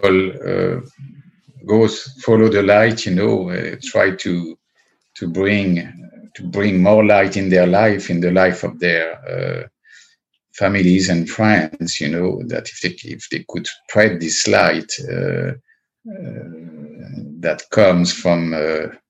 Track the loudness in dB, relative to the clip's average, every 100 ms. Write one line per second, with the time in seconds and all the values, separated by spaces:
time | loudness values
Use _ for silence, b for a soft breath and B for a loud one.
0 | 4 2 2 -4 -4 -2 -2 -4 -8 _
1 | -20 -20 -20 _ _ -20 0 4 4 2
2 | -12 -8 2 4 6 4 4 6 6 2
3 | -2 0 0 0 -2 -6 -8 -10 -4 0
4 | 0 0 -4 -4 -6 -12 _ _ _ _
5 | _ -10 -8 -2 0 2 0 -2 -4 -16
6 | -20 -20 -20 -14 -8 -2 0 2 6 6
7 | 6 4 4 0 2 4 4 4 2 0
8 | -4 -2 0 2 2 0 -8 -4 -2 -2
9 | -4 -8 -10 -8 -6 -8 -12 _ b b
10 | b b _ _ _ -4 0 2 4 4
11 | 2 0 -2 0 2 2 0 -6 -8 -6
12 | -4 -2 -2 -4 -6 -8 -8 -8 -8 -8
13 | -14 -16 -10 -10 -10 -12 -12 -14 -4 2
14 | 2 2 -4 -2 2 2 2 0 -6 -12
15 | -8 -6 -4 -4 -6 -8 _ _ _ _
16 | -20 -16 -14 -14 -16 -18 -20 -20 -20 -20
17 | -18 -16 -16 -8 -6 -6 -2 4 4 4
18 | 2 0 0 0 0 -2 -2 -4 -6 -12
19 | _